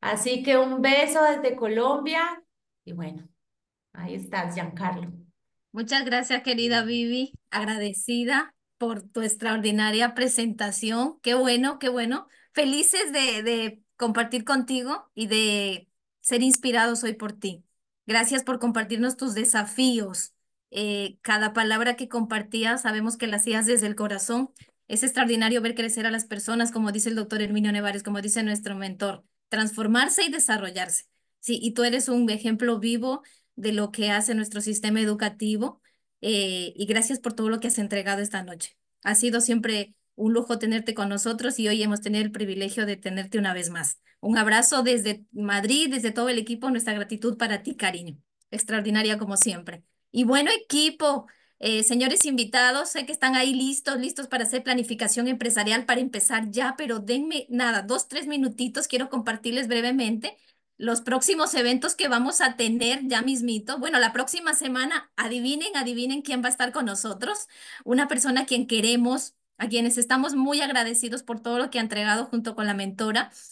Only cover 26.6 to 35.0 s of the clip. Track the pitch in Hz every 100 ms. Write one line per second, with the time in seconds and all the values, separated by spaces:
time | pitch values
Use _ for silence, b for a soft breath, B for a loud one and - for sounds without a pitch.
26.6 | 233 226 220 208 226 226 214 220 208 208
27.6 | 208 208 208 202 202 202 202 233 214 208
28.6 | 208 196 190 190 202 190 _ _ _ 208
29.6 | 214 214 214 226 285 381 330 311 - 214
30.6 | 190 180 185 - - _ _ _ - 240
31.6 | 233 233 240 247 254 247 240 214 226 220
32.6 | 247 226 220 233 254 277 b b b -
33.6 | 208 214 208 208 208 202 208 220 214 214
34.6 | 208 208 214 214